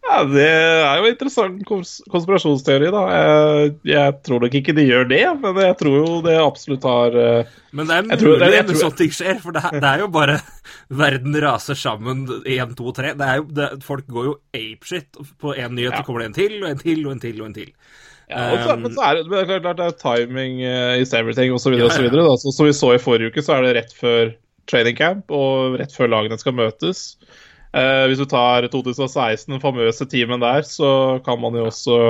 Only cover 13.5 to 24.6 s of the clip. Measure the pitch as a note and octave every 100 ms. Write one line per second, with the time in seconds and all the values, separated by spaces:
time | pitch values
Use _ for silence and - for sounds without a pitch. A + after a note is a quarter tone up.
13.5 | D3 C#3+ C3+ - C#3 C3+ A#2+ B2+ D3 _
14.5 | B2 A2 A2 - F3+ C#3+ - C#3 _ D3
15.5 | C3+ A#2+ B2 B2 A2 - A#2 A2+ G#2 G3
16.5 | G#3+ F#3 C#3 D#3+ D#3+ D3 C3 A#2 G#2+ A2
17.5 | G2+ - _ _ - - _ _ - B2
18.5 | - A#2+ A#2 A#2 - A3+ D#3 D#3+ G3 F#3
19.5 | F#3+ F3 E3+ F3 E3+ C3+ A#2 A#2+ B2+ C3
20.5 | B2+ B2+ B2+ B2 B2+ B2+ A#2 A2+ A2+ B2+
21.5 | B2 C3+ B2+ A#2+ A2 B2 C3+ E3+ B2+ C#3
22.5 | C3+ D3+ C#3+ C3+ B2 B2+ A#2 A2+ C3 C#3+
23.5 | C#3+ B2+ A#2+ A#2 - B2 A#2 A2+ A2+ _
24.5 | _